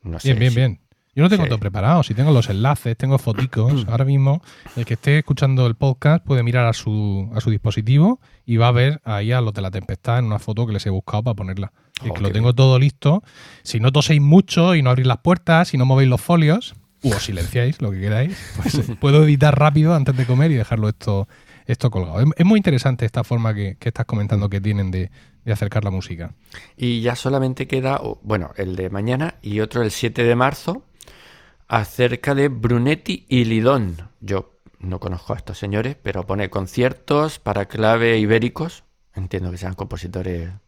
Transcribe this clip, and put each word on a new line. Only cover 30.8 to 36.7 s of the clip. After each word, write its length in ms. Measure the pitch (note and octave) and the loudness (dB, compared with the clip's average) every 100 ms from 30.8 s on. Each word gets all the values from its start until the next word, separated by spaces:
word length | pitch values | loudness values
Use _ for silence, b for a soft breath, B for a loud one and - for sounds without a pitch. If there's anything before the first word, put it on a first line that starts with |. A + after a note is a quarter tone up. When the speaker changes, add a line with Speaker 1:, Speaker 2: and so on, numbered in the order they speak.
| _ B B B B B B B _ | _ B B B B B B B _
Speaker 1:
acerca 680 | A#2 G#2 - B2 B2 - C#3 | -4 -4 0 0 0 -2 0
de 140 | C#3+ | 0
Brunetti 760 | B2 A#2 A#2+ B2 D#3 - F3+ _ | 0 0 0 0 -2 -4 -10 _
y 160 | B2+ A2+ | 0 2
Lidón. 640 | A2+ A#2 C#3 G2+ E2 F2+ _ | 2 2 2 -2 -8 -16 _
Yo 400 | G2+ G2 - _ _ _ | -6 -6 -6 _ _ _
no 200 | F#2 F#2 | -10 -8
conozco 340 | F#2 F2+ - | -8 -10 -8
a 40 | - | -10
estos 200 | - F#2+ | -10 -12
señores, 380 | G2+ G2+ A#2 C#3+ | -4 -4 -4 -8
pero 240 | - G2 F2+ | -8 -8 -6
pone 240 | G2 G2 | -6 -4
conciertos 880 | G2+ F#2+ | -6 -6